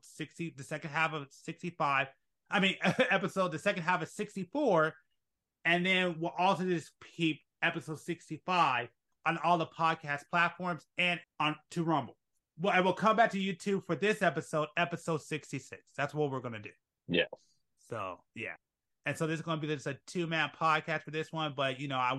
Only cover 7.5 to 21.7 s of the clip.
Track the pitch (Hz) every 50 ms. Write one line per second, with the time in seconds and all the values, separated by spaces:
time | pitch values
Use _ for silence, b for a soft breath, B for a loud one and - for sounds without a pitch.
7.5 | _ _ 156 170 165 165 - 156 156 143 - - 165 - - - 156 143 - 180
8.5 | 185 175 160 139 127 120 123 - _ _ _ _ _ _ - 160 165 151 151 170
9.5 | 175 165 160 - - - 165 160 160 - - 143 143 139 - - 180 175 170 170
10.5 | - - 180 175 170 139 - _ _ - 175 175 175 165 - _ _ - 151 151
11.5 | 151 - _ _ - 170 160 165 160 143 117 104 - _ _ _ _ _ _ _
12.5 | _ 156 170 202 175 185 180 185 175 - 185 220 214 220 226 - 185 196 190 196
13.5 | 185 - - 202 196 185 - - 165 139 190 208 208 208 190 170 139 160 - -
14.5 | - 151 151 - - 170 175 170 170 165 - 170 165 147 - - 156 147 - -
15.5 | 147 131 - - 95 - _ _ _ - 139 143 - 151 151 139 135 127 117 123
16.5 | 113 107 104 90 - _ _ _ _ _ _ - 85 85 - - - - _ _
17.5 | _ _ _ _ _ _ _ - 120 110 98 92 87 - _ _ - 110 107 92
18.5 | 80 - _ _ _ _ _ _ _ _ - 151 139 - 165 156 165 156 160 170
19.5 | 160 151 156 147 156 135 - 143 131 - _ - - 180 170 160 165 160 151 139
20.5 | - - 165 160 156 156 - 165 156 151 - 151 147 156 156 - - 160 156 147
21.5 | 135 143 135 135